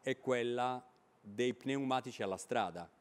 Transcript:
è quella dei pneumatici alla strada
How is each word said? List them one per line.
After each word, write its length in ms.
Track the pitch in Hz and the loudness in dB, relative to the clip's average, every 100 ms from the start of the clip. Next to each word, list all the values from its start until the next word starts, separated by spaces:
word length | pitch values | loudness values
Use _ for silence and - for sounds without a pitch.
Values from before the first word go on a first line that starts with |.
è 180 | - 127 | -2 -2
quella 640 | - 123 120 120 123 127 - - _ _ | 2 2 2 0 0 -2 -8 -20 _ _
dei 320 | 107 101 123 | -12 0 0
pneumatici 680 | 120 135 139 135 127 127 - | 2 -2 0 2 0 -2 -4
alla 140 | 101 95 | -2 -2
strada 560 | - 120 98 85 82 _ | 0 0 0 -4 -12 _